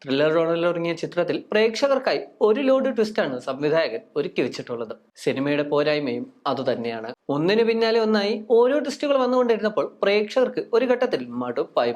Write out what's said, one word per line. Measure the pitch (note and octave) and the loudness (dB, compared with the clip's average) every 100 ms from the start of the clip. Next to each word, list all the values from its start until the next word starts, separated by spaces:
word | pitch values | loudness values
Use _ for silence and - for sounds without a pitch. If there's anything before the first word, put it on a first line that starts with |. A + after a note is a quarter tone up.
ത്രില്ലർ | C#3 C3+ D#3 D#3+ | -4 0 2 2
ജോണറിൽ | E3 E3+ F3 | 2 0 0
ഒരുങ്ങിയ | E3 E3+ E3 | 0 -4 -4
ചിത്രത്തിൽ | D#3+ F3 E3 D3 - | -4 -2 -2 -2 -2
പ്രേക്ഷകർക്കായി | G#3+ A3 A3 C#4 C4 A3 C#3+ - - G#3+ | 0 2 2 0 2 0 -2 -4 0 2
ഒരു | A3 C4+ | 2 2
ലോഡ് | C4 - A3 | 2 2 0
ട്വിസ്റ്റാണ് | G#3+ G#3+ D#3+ B2+ C#3 | -2 0 -2 -4 -6
സംവിധായകൻ | C3+ D3+ D#3+ D3 A2+ - D3 | -4 0 2 0 -4 -6 -6
ഒരുക്കി | F3 F3 B2+ | -4 -2 -4
വെച്ചിട്ടുള്ളത്. | - B2+ A#2+ A2 A2+ _ - | -6 -10 -8 -8 -12 _ -6
സിനിമയുടെ | D3 B2+ C#3 D3 D3 | -4 -2 -2 -2 0
പോരായ്മയും | D3 D3+ D3+ C#3 - - - - | 0 2 0 -2 -6 -8 -8 -4
അതുതന്നെയാണ്. | B2+ B2+ A#2 A#2 A2+ A2 - - C#3+ | -2 -2 -2 -4 -6 -10 -12 -4 -2
ഒന്നിനു | E3+ A3 A3+ | 2 2 2
പിന്നാലെ | A3+ A3+ A3+ A3 | 2 2 2 2
ഒന്നായി | G#3+ G3+ G#3+ - A#3 | 2 0 -4 2 4
ഓരോ | B3 D4 C#4+ | 4 2 -2
ട്വിസ്റ്റുകൾ | - D4 C#4 B3 | -4 0 2 2
വന്നുകൊണ്ടിരുന്നപ്പോൾ | B3+ B3 A3 G#3 G3+ D3 - | 2 2 2 0 -2 -4 -2
പ്രേക്ഷകർക്ക് | G3 G#3 G#3 - B3+ - - | 2 2 2 0 0 -2 0
ഒരു | A#3 B3+ | 0 2
ഘട്ടത്തിൽ | A#3+ B3+ C3+ B2 A#2+ | 2 0 -2 -4 -6
മടുപ്പായി | B2 B2 E3 - A#2+ | -4 -4 -2 0 0